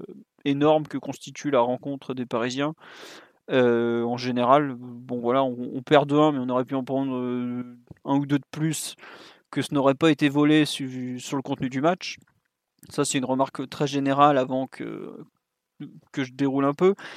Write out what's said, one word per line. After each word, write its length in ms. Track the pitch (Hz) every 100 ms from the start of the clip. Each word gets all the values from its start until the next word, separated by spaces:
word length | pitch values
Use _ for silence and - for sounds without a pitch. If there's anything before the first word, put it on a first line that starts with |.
| - - - _ 143
énorme 420 | 139 151 156 151
que 100 | 135
constitue 540 | 139 - - 135 147
la 80 | 135
rencontre 540 | 120 127 139 139 -
des 120 | 127 120
Parisiens. 500 | 117 123 131 143 160 - - - - - _ -
Euh, 540 | 135 123 117 117 117
en 120 | 120 123
général, 600 | 123 123 120 143 143 123
bon 420 | 123 120 127 123
voilà, 240 | 117 131
on, 140 | 135 123 120
on 80 | 127
perd 260 | 120 151 143
deux 120 | 147
un, 120 | 151
mais 80 | 143
on 80 | 123
aurait 160 | 127
pu 120 | 123 135
en 100 | 127
prendre, 280 | 131 135 127
euh, 600 | 123 123 123 123 123 120 _ - -
un 100 | 139
ou 100 | 143
deux 140 | 143
de 60 | -
plus, 440 | 151 160 151 - - - - - - _
que 120 | 147
ce 120 | 131
n'aurait 220 | 143 135 131
pas 160 | 160
été 180 | 147 147
volé 340 | 143 147 156
su-, 560 | 147 - 131 127 123 123
sur 160 | - 139
le 60 |
contenu 260 | 135 139 131
du 140 | 131
match. 380 | 156 185 - - _ _ _ _ _ _ -
Ça, 160 | -
c'est 140 | 139 143
une 80 | 127
remarque 420 | 131 135 - 131
très 200 | - 147
générale 500 | 139 139 139 147 139
avant 300 | 131 131 131
que, 580 | - 117 107 - - - _ _ _ _ _ 147 - _
que 100 | 147
je 80 | 127
déroule 320 | 131 139 135
un 100 | 139
peu. 220 | 143 185 202 -